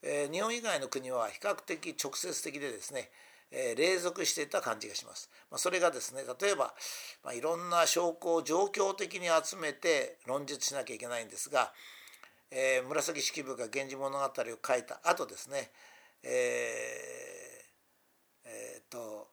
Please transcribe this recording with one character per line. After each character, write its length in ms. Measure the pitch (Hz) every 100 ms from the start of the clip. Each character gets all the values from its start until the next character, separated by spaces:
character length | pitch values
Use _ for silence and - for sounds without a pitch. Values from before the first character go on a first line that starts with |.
え 240 | 147 147 143
ー、 40 |
日 80 | 165
本 140 | 220
以 60 | 233
外 200 | 226 165
の 80 | 131
国 220 | 139 127
は 180 | 127 110
比 100 | -
較 140 | 202 196
的 400 | - 165 165 -
直 120 | 139
接 280 | - 180 156
的 180 | 165 143
で 100 | 143
で 100 | 107
す 120 | -
ね、 180 | 139 113 - - - _
え 240 | 131 131 117
ー、 20 |
隷 200 | 165 185
属 260 | 175 170
し 100 | 160
て 80 | -
い 60 | 143
た 120 | 196
感 200 | - 107
じ 80 | 104
が 60 |
し 120 | 101 -
ま 80 |
す。 160 | - - - -
ま 60 | -
あ、 20 |
そ 120 | 180
れ 100 | 180
が 100 | 170
で 100 | 127
す 140 | -
ね、 80 | 127 127 123
例 100 | 196
え 40 |
ば、 200 | 185 120 - - - - -
ま 80 | 131
あ、 20 |
い 80 | 120
ろ 160 | 143 170
ん 140 | 175
な 160 | 170 160
証 300 | - 175 170
拠 140 | 180
を 80 | 165
状 240 | 160 165 202
況 260 | 196 196
的 220 | 190 180
に 140 | 190 175
集 280 | 165 160 190
め 160 | 156
て 460 | 139 175 151 131 - -
論 200 | 135 143
述 200 | 143 -
し 80 |
な 100 | 139
き 80 | 127
ゃ 40 | 113
い 20 |
け 80 | 120
な 140 | 120
い 40 |
ん 40 | 110
で 80 | 92
す 120 | -
が、 240 | 143 113 - - - - - - _ _
え 300 | 131 131 131
ー、 80 | 127
紫 340 | 151 143 156
式 200 | 135 -
部 140 | 131 123
が 100 | 117
源 240 | 139 135
氏 60 | 135
物 220 | 139 139
語 60 |
を 60 | 139
書 440 | - 117 113 - 127
い 60 |
た 160 | 120 -
後 220 | 165 170 160
で 100 | -
す 140 | -
ね、 200 | 139 120 _ - - - _
え 60 | 127 127 123 120 120 117 120 117 - - - - - - - _ _ _ _ _ _ _
ー、 40 | 120
え 280 | 110 113 -
ー 40 |
っ 20 | _
と 400 | 120 113 107 107